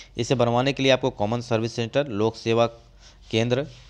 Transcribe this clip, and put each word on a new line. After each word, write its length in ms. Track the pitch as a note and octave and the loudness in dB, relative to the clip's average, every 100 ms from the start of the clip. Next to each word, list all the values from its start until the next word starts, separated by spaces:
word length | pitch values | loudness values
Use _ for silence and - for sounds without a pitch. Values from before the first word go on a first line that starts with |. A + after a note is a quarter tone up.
| - - | -12 -8
इसे 180 | A#2 B2+ | -2 2
बनवाने 380 | A#2 A#2+ C#3 | 2 2 0
के 100 | C3+ | 2
लिए 80 | C3+ | 2
आपको 180 | B2+ C3 | 2 0
कॉमन 300 | - G#2 A#2+ | -2 -2 -2
सर्विस 320 | A#2 A2 A2+ - | -2 -2 -2 -4
सेंटर, 320 | A2+ C#3 D3 | -2 -2 -2
लोक 260 | G2+ A2 - | 0 -2 -2
सेवा 280 | A2+ A2+ A#2 - - - - - - | 0 2 2 -2 -20 -20 -20 -20 -4
केंद्र, 340 | A2 A#2+ B2 D3+ - | -2 0 -2 -4 -14